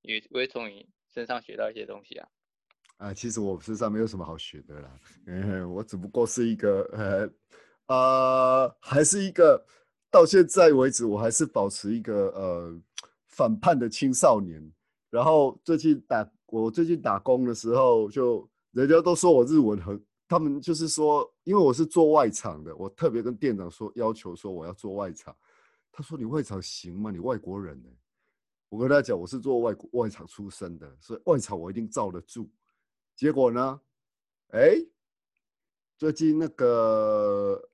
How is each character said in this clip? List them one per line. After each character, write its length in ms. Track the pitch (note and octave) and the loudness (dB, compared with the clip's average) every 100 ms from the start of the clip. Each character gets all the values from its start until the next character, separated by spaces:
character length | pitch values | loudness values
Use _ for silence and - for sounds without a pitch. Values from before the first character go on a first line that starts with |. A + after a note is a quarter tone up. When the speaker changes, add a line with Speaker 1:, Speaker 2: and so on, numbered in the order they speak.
Speaker 1:
也 200 | - G#2+ _ | -8 -10 _
会 160 | B2 C3 | -8 -6
从 220 | B2 A2 | -8 -14
你 180 | G2+ _ _ _ | -18 _ _ _
身 180 | - A#2 | -14 -8
上 140 | A#2+ | -10
学 160 | A#2 A2 | -10 -8
到 140 | G#2+ | -8
一 40 | |
些 120 | G#2+ G#2 | -8 -16
东 160 | G2+ | -16
西 120 | G2 - | _ -20
啊。 120 | - _ _ _ _ _ _ _ | -20 _ _ _ _ _ _ _
Speaker 2:
啊， 160 | G2+ | -14
其 160 | F#2+ A#2+ | -10 -10
实 100 | A2 | -6
我 180 | G2 F2+ | -6 -8
身 120 | F#2 | -10
上 160 | G#2+ A2+ | -6 -4
没 80 | G#2+ | -2
有 80 | A2+ | -4
什 120 | F#2+ | -6
么 40 | |
好 140 | D#2 D#2+ | -12 -14
学 240 | - D2 | -16 -20
的 160 | - D2 | -20 -20
啦， 200 | C2+ C2 _ | -20 -20 _
<laughs> 120 | _ F2+ | _ -14
嗯， 440 | F2+ G2 F#2+ F2+ | -8 -6 -6 -8
我 100 | F2+ | -10
只 140 | A2 F#2+ | -10 -12
不 100 | G2 | -6
过 200 | B2 A#2 | -2 -2
是 200 | - A#2 | 0 -2
一 60 | |
个， 280 | G#2+ G#2 G2 - A2 G2+ G2 G#2 _ _ _ _ _ - | 0 0 0 -4 -6 -4 -2 -4 _ _ _ _ _ -2
呃， 80 | |
呃， 800 | C3 C3 C3 C3 C3 C3 C3 B2 _ | 2 4 4 2 2 4 2 0 _
还 240 | - D#3+ | -2 0
是 200 | A3 G3+ | 2 0
一 60 | F#3+ | -2
个， 340 | - D#3+ C3 _ _ _ _ _ | 6 6 6 _ _ _ _ _
到 140 | F#3+ E3 | 6 8
现 200 | F#3+ E3 | 6 6
在 240 | F#3+ E3+ | 8 8
为 200 | C#3 C3 | 8 4
止， 160 | C3 A#2 | 0 -2
我 120 | G#2 | -2
还 120 | A#2 | -2
是 160 | - D3+ | -2 -2
保 220 | A#2 G2+ | 0 -2
持 260 | - G2+ | -4 -6
一 80 | A#2 | -6
个， 260 | A2 G#2 G2 | -4 -2 -2
呃， 460 | F#2+ F#2+ E2+ E2+ E2+ _ - - _ _ | -4 -6 -6 -8 -16 _ -20 -20 _ _
反 320 | - A#2+ A2 | -2 0 2
叛 200 | F3+ C#3+ | 2 2
的 100 | A#2 | -2
青 240 | - C3+ | -2 -2
少 260 | B2 D#3+ A2 | 4 4 4
年。 240 | F#2 D#2+ D#2 _ _ _ _ | -2 -12 -20 _ _ _ _
然 160 | A#2 | 0
后 340 | C#3+ D#3+ C3+ - | 4 4 2 -2
最 140 | - D#3+ | -4 0
近 200 | D#3 C#3 | 2 0
打， 280 | _ A#2 G#2+ _ | _ -4 -4 _
我 260 | _ A2+ A2+ | _ -4 -4
最 140 | A2+ | -2
近 160 | E3 E3+ | -2 -2
打 180 | G#2+ G2 | -2 -2
工 280 | - B2+ B2 | 0 0 0
的 80 | |
时 200 | A2+ A2+ | -4 -2
候， 360 | B2 C3 A2+ G#2 | 2 4 4 0
就 360 | C#3 B2 A2 - _ _ | -2 -2 -2 -8 _ _
人 140 | A#2+ C#3 | -2 4
家 140 | E3 | 4
都 160 | F3 E3+ | 4 2
说 160 | F3+ | 6
我 100 | C#3 B2 | 6 6
日 120 | D#3 | 4
文 220 | A2 G2+ | 4 -2
很， 240 | F2 G#2 _ _ _ | -8 -10 _ _ _
他 100 | E3 | -2
们 220 | D#3 C#3+ | -2 -4
就 120 | D#3+ | -4
是 140 | D#3 D#3+ | -4 -4
说， 420 | D#3 D3+ D3 - _ | -2 0 0 -4 _
因 140 | - G3+ | 0 4
为 40 | |
我 140 | D3+ | 4
是 100 | B2 | 2
做 280 | D#3 E3+ D#3 | 0 4 4
外 180 | D#3 A#2+ | 4 2
场 320 | - G#2+ D2+ | -2 -10 -12
的， 140 | D#2 D#2 | -16 -12
我 120 | G2 | -14
特 200 | - E3 | -4 -2
别 100 | A2+ | -2
跟 140 | A2+ | -6
店 220 | A2 C#3 G2+ | -4 -4 -4
长 120 | F2 | -8
说， 220 | - G#2+ A#2 | -12 -14 -4
要 160 | A2+ | -4
求 240 | A2+ F#2+ E2+ | -4 -12 -14
说 160 | G2+ | -12
我 120 | F2+ | -12
要 80 | E2 | -14
做 220 | F#2 G#2 | -12 -10
外 180 | G2 F#2+ | -8 -10
场。 240 | D#2+ - - _ _ _ _ _ | -12 -20 -20 _ _ _ _ _
他 140 | - | -20
说 120 | C#3+ D#3+ | -16 -12
：“你 80 | |
外 160 | A2+ D3+ | -8 -6
场 220 | C3 G2 | -8 -12
行 320 | - - F2+ | -12 -16 -14
吗？ 160 | F2+ G#2+ | -12 -10
你 80 | F2+ | -8
外 180 | A2 A2 | -8 -8
国 240 | F2+ G2 | -10 -12
人 160 | F2+ C2+ | -14 -18
欸。” 160 | B1 B1 _ _ _ _ _ _ _ | -20 _ _ _ _ _ _ _ _
我 80 | G#2 | -6
跟 100 | C3 | 2
他 140 | C#3+ | 2
讲： 160 | B2 F#2+ | 2 -6
“我 80 | F2+ | -6
是 140 | C3 | -10
做 180 | B2+ B2 | -2 -2
外 160 | A#2 | -2
国， 160 | G2 - | -6 -8
外 140 | B2 A2 | -4 -4
场 160 | - | -8
出 240 | D#2+ - G2+ | -20 -18 -18
身 300 | - F#2 E2+ | -14 -16 -16
的， 180 | D2 C#2 | -20 _
所 160 | _ A2+ | _ -8
以 40 | |
外 120 | - C#3 | 0 0
场 220 | - F#2+ | 0 -10
我 100 | E2+ | -10
一 60 | |
定 160 | G2+ G#2+ | -10 -8
罩 220 | - G#2 | -6 -8
得 80 | F2+ | -10
住。” 280 | - A#2+ G#2 _ _ _ _ _ _ - | -16 -18 -18 _ _ _ _ _ _ -4
结 160 | D3 | -2
果 180 | C#3 B2+ | 2 2
呢， 300 | A#2+ C3+ C#3 _ _ _ _ _ _ _ | 2 -4 -6 _ _ _ _ _ _ _
哎， 240 | A2 D3 A3 E4+ _ _ _ _ _ _ _ _ _ _ _ | 4 4 4 -2 _ _ _ _ _ _ _ _ _ _ _
最 140 | D#3 | -4
近 260 | D#3 D#3+ D3+ | 0 0 0
那 80 | D#3+ | -2
个 1160 | - B2 A#2 A2+ A2 G#2+ G#2+ G#2 G2+ G2+ G2 - | 0 2 4 2 2 2 0 0 0 -2 -4 -8